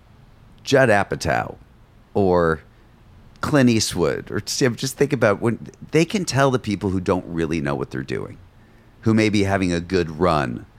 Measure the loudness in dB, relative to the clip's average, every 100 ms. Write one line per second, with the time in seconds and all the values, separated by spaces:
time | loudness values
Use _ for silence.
0 | -20 -20 -20 -20 -20 -16 0 2 4 4
1 | 0 -4 -2 -2 -2 -10 -20 -20 -20 -20
2 | -8 0 2 4 2 0 -6 _ -20 -20
3 | -20 -20 -20 -10 -2 2 4 2 0 -2
4 | -2 -2 -6 -8 -6 -2 0 0 -6 -2
5 | -2 2 0 2 -2 -4 -8 -20 -2 0
6 | 0 -2 -2 2 2 2 -2 -2 -2 -2
7 | 0 -2 -2 -4 -2 -2 -2 -4 -6 -8
8 | -8 -8 -8 -14 -20 -20 -20 -20 -20 -6
9 | 0 2 4 2 2 2 0 -2 0 -2
10 | -2 0 2 2 0 -6 -12